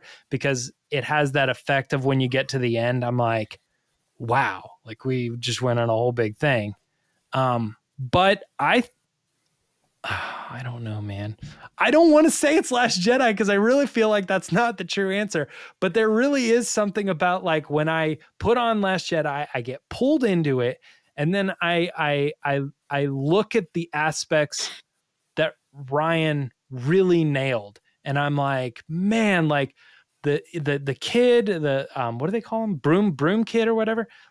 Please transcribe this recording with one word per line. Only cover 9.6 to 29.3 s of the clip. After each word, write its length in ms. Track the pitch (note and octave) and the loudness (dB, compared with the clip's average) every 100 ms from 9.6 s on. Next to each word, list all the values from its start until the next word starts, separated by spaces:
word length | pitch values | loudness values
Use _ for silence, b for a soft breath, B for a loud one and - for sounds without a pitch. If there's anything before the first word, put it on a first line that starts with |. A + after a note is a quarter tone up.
| _ _ _ _ | _ _ _ _
<sighs> 0 | |
I 580 | - F#2 - - - A#2+ | -10 -8 -10 -12 -14 -12
don't 200 | B2+ A#2+ | -12 -10
know, 180 | A2+ G#2+ | -10 -8
man. 360 | G#2 G2 G#2 G#2+ B B B - | -10 -10 -10 -12 B B B -2
I 140 | G#3+ | 2
don't 200 | D4 E4 | 6 8
wanna 180 | D4+ D#4 | 8 6
say 260 | - D4 D#4+ | 4 2 2
it's 160 | D#4+ | 2
Last 300 | B3 A#3+ F3+ | 0 0 2
Jedi 340 | F#3 B3+ A#3+ G#3 | 2 4 2 2
'cause 120 | G3+ | 2
I 60 | G3+ | 2
really 320 | A3 C#4 C#4 | 4 4 2
feel 220 | A#3+ G#3+ | 2 2
like 180 | G#3 F#3+ | 2 0
that's 240 | F#3+ - | -4 0
not 260 | F3 A#3+ G3+ | 0 0 -2
the 80 | F3 | -6
true 260 | - F#3+ | -2 -2
answer. 360 | G3 G#3 E3 C#3+ B B _ | -2 -2 -4 -4 B B _
But 140 | F#3 A3 | 0 2
there 140 | A3 | 2
really 420 | A3 C#4 C#4 A#3 | 2 2 2 2
is 180 | A#3 A#3 | 2 2
something 400 | - G#3 G#3+ G3 | -2 -2 -2 -2
about, 340 | D#3+ F3+ F#3 | 0 0 0
like, 260 | F#3 D#3 C3+ | 0 0 0
when 200 | D3 D#3 | 0 0
I 280 | D#3+ D#3+ D3+ b _ | 0 -2 -4 b _
put 180 | F#3+ A#3+ | 0 2
on 240 | A#3 G#3+ | 2 2
Last 280 | F#3+ F#3 - | 0 0 0
Jedi, 380 | E3 D3 C#3+ D3 | -2 -2 -4 -4
I 80 | C3 | -6
get 200 | B2 B2+ _ | -6 -10 _
pulled 340 | - C4 D4+ | -2 2 2
into 380 | A#3+ F3 D3+ B2+ | 2 2 2 2
it. 180 | A#2+ - b b b - | 0 -4 b b b -4
And 160 | D3+ | -2
then 200 | G3 G3 F3 | 0 -2 -2
I, 280 | E3+ E3+ F3 - | 0 0 0 -2
I, 360 | D3+ C#3+ C#3+ - | -2 0 -2 -4
I, 180 | C#3+ C#3 C#3 - _ | -4 -4 -4 -10 _
I 160 | C#3+ C#3+ | -4 -2
look 480 | C#3 C#3 F#3+ G#3 A3+ | -2 0 0 2 -2
at 180 | E3+ | -2
the 160 | F3 E3 | -6 -6
aspects 760 | D3+ D#3 - - D#3 D3 - - - _ _ _ _ _ - | -4 -2 -4 -2 0 0 -4 -10 -10 _ _ _ _ _ -4
that 200 | D#3 - _ C#3 C3 | -4 -4 _ -18 -4
Rian 600 | C#3+ D#3+ E3 D#3 D3 C3 - _ | -2 0 0 0 -2 -6 -10 _
really 540 | B2+ C3 F#3 F#3 E3+ D#3 | -6 0 2 4 2 2
nailed. 540 | C#3 C3+ A#2+ G2+ - _ _ D3 | 0 -2 -4 -6 -18 _ _ -6
And 120 | C#3 | -2
I'm 160 | C#3+ C#3+ | -2 0
like, 460 | C#3 C3+ B2+ - - | 0 -2 -4 -10 -10
"Man, 600 | E3 G3 A3+ G#3+ | -4 0 2 2